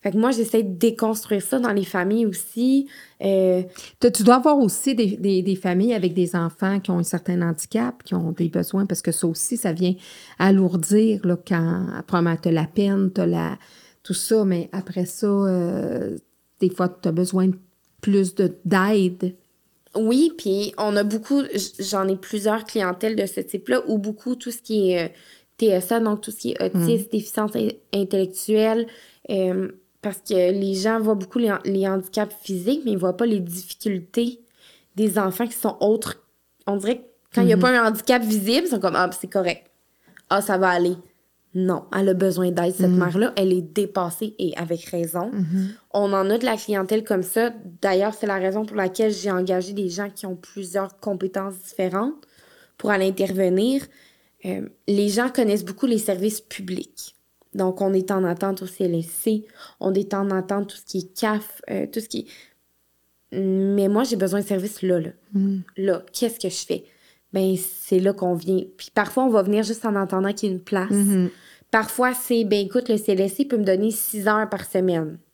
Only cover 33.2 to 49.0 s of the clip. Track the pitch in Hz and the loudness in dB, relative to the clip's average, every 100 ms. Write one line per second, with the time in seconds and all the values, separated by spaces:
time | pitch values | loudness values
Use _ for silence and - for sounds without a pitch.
33.2 | 233 208 175 175 - - 214 190 170 - | 0 0 -2 -8 -12 -8 -4 -4 -4 -2
34.2 | 240 240 _ _ - - _ - 214 190 | -2 -4 _ _ -20 -20 _ 0 0 2
35.2 | 190 185 233 - 220 - 202 220 - - | 0 -2 -4 -2 -4 0 2 2 -2 -12
36.2 | _ _ _ _ - 202 202 247 - _ | _ _ _ _ -6 -4 -2 -4 -6 _
37.2 | _ - 185 180 247 247 226 220 - 247 | _ 2 4 6 6 6 4 0 2 2
38.2 | 220 214 196 254 339 233 190 - 180 - | 2 -2 2 0 2 0 0 0 0 -2
39.2 | 180 202 175 - _ _ _ _ _ - | -4 -2 -2 -4 _ _ _ _ _ -20
40.2 | _ 196 202 190 190 175 175 180 - _ | _ 0 2 2 4 4 2 -2 -10 _
41.2 | _ _ _ 185 185 175 - 185 196 185 | _ _ _ -2 0 0 -2 0 2 4
42.2 | 190 170 180 175 175 185 185 180 175 170 | 2 2 0 2 0 2 4 4 4 2
43.2 | 240 - 190 185 160 - 202 196 175 170 | 0 2 2 2 0 -2 -2 -2 -4 -4
44.2 | 214 - 185 - 165 170 - 175 165 175 | -8 -4 -4 -4 -6 -6 -6 -6 -4 -4
45.2 | 202 208 170 185 190 220 _ 202 202 196 | -4 -4 -2 0 -2 -8 _ -2 0 2
46.2 | 190 226 247 214 - 202 190 220 220 196 | 2 0 0 -4 -2 -4 0 -2 0 -2
47.2 | 185 - 240 226 185 170 196 190 202 208 | 0 0 -2 -4 -18 -4 0 2 0 -2
48.2 | 208 196 185 196 214 208 185 185 | -4 -2 -2 -2 -4 -2 -4 0